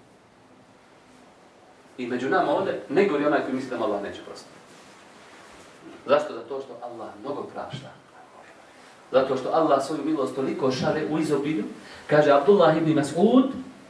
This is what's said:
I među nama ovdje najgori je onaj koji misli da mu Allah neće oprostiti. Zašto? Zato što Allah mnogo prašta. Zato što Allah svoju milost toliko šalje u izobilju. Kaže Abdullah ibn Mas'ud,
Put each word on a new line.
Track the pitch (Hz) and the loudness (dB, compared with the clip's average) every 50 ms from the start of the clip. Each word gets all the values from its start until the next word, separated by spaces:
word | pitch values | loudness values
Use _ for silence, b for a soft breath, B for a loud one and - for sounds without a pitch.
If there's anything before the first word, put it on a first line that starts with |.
| _ _ _ _ _ _ _ _ _ _ _ _ _ _ _ _ _ _ _ _ _ _ _ - - - _ _ _ _ _ _ - - - _ - - - - | _ _ _ _ _ _ _ _ _ _ _ _ _ _ _ _ _ _ _ _ _ _ _ -20 -20 -20 _ _ _ _ _ _ -20 -20 -20 _ -20 -20 -14 -10
I | 123 | -8
među | 120 127 - - - | -6 -6 -4 -2 0
nama | 180 185 - - 165 | 0 0 0 0 0
ovdje | 190 196 - - - - - | 0 -2 -2 -4 -6 -8 -2
najgori | 139 185 202 - 147 143 147 | 2 2 2 2 2 0 0
je | |
onaj | 147 139 135 | 2 0 0
koji | - 135 131 | 0 -2 -4
misli | 131 - - | -6 -6 -6
da | 123 113 | -6 -4
mu | 110 | -4
Allah | 104 104 101 98 | -2 -4 -4 -6
neće | - - - - | -8 -12 -14 -16
oprostiti. | - - - - - - - - - - - - - - - - - - - - - - - - - - - - - - - - - - - - | -18 -18 -20 -20 -20 -20 -20 -20 -20 -20 -20 -20 -20 -20 -20 -20 -20 -20 -20 -20 -20 -20 -20 -20 -20 -20 -20 -20 -20 -20 -20 -20 -20 -20 -10 -2
Zašto? | - 147 147 - - - | 0 0 0 0 -2 -8
Zato | - - - 139 135 | -14 -12 -12 -12 -12
što | 135 123 120 117 120 | -12 -12 -16 -16 -16
Allah | 120 120 113 107 - 101 101 | -14 -14 -14 -16 -16 -16 -14
mnogo | 107 139 190 - - | -12 -12 -10 -10 -12
prašta. | - - - - - - - - - - - _ _ - - - - - - - - - - - B B B B B B B B - - | -12 -14 -14 -14 -14 -14 -16 -16 -18 -20 -20 _ _ -20 -20 -20 -20 -20 -20 -20 -20 -20 -20 -20 B B B B B B B B 0 2
Zato | - - - 135 | 2 2 2 0
što | 131 - - | -4 -4 -2
Allah | - 165 156 151 - - - | 0 2 2 2 2 0 0
svoju | - 156 143 135 | -2 -6 -6 -4
milost | 160 156 139 131 - - | -2 -2 -2 -2 -4 -4
toliko | 135 131 - - - 139 127 | -4 -4 -4 -2 -2 -2 -2
šalje | - - 151 151 151 156 151 - | -2 0 -2 -2 -2 -2 -2 -2
u | 151 170 | -2 -2
izobilju. | 156 143 147 135 143 156 156 - - - - B B B B B B | 0 0 0 0 0 -2 -2 -4 -4 -6 -10 B B B B B B
Kaže | B 147 151 147 143 | B 4 4 6 6
Abdullah | 139 - - 208 202 185 165 156 160 | 6 6 6 6 6 6 6 6 4
ibn | 165 160 156 143 | 4 2 2 2
Mas'ud, | 139 - - - 170 202 226 247 269 269 - - - - - - - - - | 2 0 -2 0 2 4 6 6 6 4 4 0 -8 -12 -14 -18 -20 -20 -20